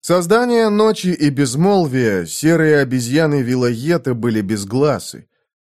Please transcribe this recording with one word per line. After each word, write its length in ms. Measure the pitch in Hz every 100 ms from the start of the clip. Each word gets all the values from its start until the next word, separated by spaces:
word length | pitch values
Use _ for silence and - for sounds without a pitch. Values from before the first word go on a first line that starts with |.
Создание 680 | - 175 170 226 247 233 220
ночи 380 | 208 220 214 185
и 200 | 170 147
безмолвия, 960 | 131 143 127 185 202 160 131 117 98
серые 540 | 82 - 151 165 156 151
обезьяны 640 | 135 127 117 143 160 147
Вилоета 720 | 123 127 123 117 139 170 -
были 260 | 120 117 110
безгласы. 840 | 98 107 98 117 147 113 - - - _ _ _ _